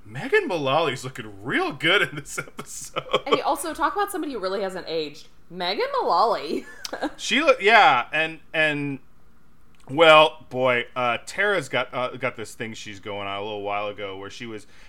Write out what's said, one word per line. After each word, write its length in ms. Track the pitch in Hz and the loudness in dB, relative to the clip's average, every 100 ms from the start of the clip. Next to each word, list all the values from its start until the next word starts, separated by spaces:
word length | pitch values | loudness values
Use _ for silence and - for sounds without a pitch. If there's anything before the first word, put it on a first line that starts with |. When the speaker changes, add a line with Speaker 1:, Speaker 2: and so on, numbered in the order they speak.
| 101 | -16
Speaker 1:
"Megan 400 | 117 247 427 349 | -10 0 0 0
Mullally's 560 | 175 135 147 160 127 | -2 2 2 2 -2
looking 400 | 127 127 107 98 | -8 -10 -14 -12
real 300 | 110 240 370 | -4 -2 -2
good 300 | 147 160 196 | 0 2 4
in 120 | 180 | 2
this 240 | 147 - - | -4 -10 -12
<laughs> 0 | |
episode." 840 | - - - - - - - 208 277 | -12 -14 -14 -14 -8 -10 -2 -2 2
Speaker 2:
And 80 | 294 | 0
you 60 | |
also 320 | - 311 330 | 2 0 -2
talk 220 | 302 311 349 | -2 -2 0
about 160 | 403 | -4
somebody 220 | 349 311 | -4 -6
who 40 | 240 | -4
really 240 | 185 190 | -4 -2
hasn't 240 | 190 185 - | -4 -6 -6
aged. 380 | 165 151 143 - - - | -4 -4 -8 -20 -20 -14
Megan 380 | 175 180 220 539 539 | -6 -4 -2 -2 -2
Mullally. 640 | 294 170 226 170 143 - - - - | 2 4 4 2 -2 -6 -8 -14 -12
<laughs> 240 | - 302 - | -6 -6 -6
Speaker 1:
She 240 | - 226 | -2 2
look, 200 | 311 247 | 2 2
yeah, 460 | 190 226 170 127 120 | 6 8 8 6 0
and, 260 | 151 160 160 - | -2 -2 -6 -8
and, 440 | 165 156 147 143 135 - - - - - - - - - | 0 0 0 -4 -8 -12 -20 -20 -20 -20 -20 -20 -20 -4
well, 580 | 139 165 156 156 - 113 | 6 10 10 10 2 -8
boy, 360 | 127 127 120 120 | 0 2 2 0
uh, 240 | 127 123 117 - | -2 0 -2 -4
Tara's 420 | - 208 190 131 | -2 0 0 0
got, 240 | 127 - | -2 -2
uh, 240 | 135 123 123 | -4 -6 -4
got 200 | 127 117 | -6 -6
this 180 | 107 | -12
thing 200 | - 117 | -10 -10
she's 260 | 110 107 101 | -10 -14 -12
going 260 | 107 101 98 | -10 -8 -6
on 100 | 101 | -6
a 40 | |
little 200 | 104 104 | -6 -6
while 260 | 101 101 104 | -4 -4 -4
ago 280 | 101 98 95 | -6 -10 -10
where 140 | 98 | -12
she 160 | - 117 | -12 -12
was, 200 | 107 - - | -14 -16 -20